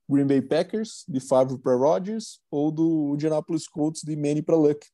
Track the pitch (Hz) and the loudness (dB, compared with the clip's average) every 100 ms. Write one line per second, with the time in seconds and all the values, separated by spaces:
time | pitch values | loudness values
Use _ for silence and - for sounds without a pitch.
0 | - 143 139 139 135 151 180 220 220 - | -2 0 4 2 2 0 -2 -4 -8 -10
1 | - 131 - 131 131 127 135 123 139 185 | -8 -6 2 2 2 0 0 2 2 2
2 | 190 220 - - _ 147 151 156 165 160 | -2 -8 -10 -16 _ -4 -2 0 0 0
3 | 143 147 156 156 - 165 - 165 151 165 | -2 -2 0 -2 -2 -4 -6 -4 -4 -4
4 | 151 151 147 151 151 165 147 147 - | -8 -4 -2 -2 2 4 4 2 -4